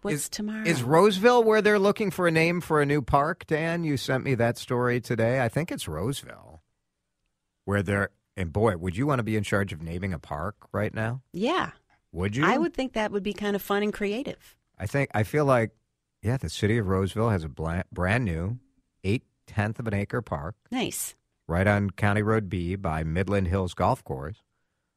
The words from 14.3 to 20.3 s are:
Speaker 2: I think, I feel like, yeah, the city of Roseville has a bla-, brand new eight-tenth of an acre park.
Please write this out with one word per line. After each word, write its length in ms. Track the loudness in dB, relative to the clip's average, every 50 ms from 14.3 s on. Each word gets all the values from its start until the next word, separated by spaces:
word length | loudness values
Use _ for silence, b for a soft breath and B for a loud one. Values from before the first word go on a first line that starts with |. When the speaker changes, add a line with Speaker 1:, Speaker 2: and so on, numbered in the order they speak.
| -10 -12 -16 -20 _ _ _ _ _ -8
Speaker 2:
I 80 | -6
think, 240 | -2 -2 -2 -2 0 0
I 80 | -2
feel 220 | -2 0 0 0 2
like, 280 | 4 4 4 2 0 -4 _ _ _ _ _ _ _ _ _
yeah, 140 | -4 -2 -2
the 120 | -2 -4 -6
city 300 | -4 0 0 2 2 2
of 80 | 0 0
Roseville 420 | 0 0 0 0 0 0 0 2
has 140 | 2 0 -2
a 40 | -4
bla-, 360 | -8 -6 -6 -4 -4 -4 -6 -6
brand 320 | -4 -2 0 0 0 0 0
new 340 | -2 -2 -2 -4 -4 -6 -8 -12 _ _ _ _ _ _ _ -4
eight-tenth 760 | -2 -2 -2 -4 _ _ _ _ -8 -4 -2 -2 -2 -2 -6
of 80 | -6
an 80 | -4 -2
acre 280 | -2 -2 -4 -4 -6
park. 320 | -6 -4